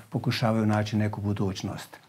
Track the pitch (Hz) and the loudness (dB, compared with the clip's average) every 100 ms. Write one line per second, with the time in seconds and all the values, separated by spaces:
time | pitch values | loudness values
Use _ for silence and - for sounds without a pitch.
0 | - - - - 113 113 107 107 104 107 | -4 -4 -2 0 2 2 4 2 2 0
1 | 104 104 104 107 98 92 98 - - - | 0 0 -2 0 0 -2 -6 -8 -14 -18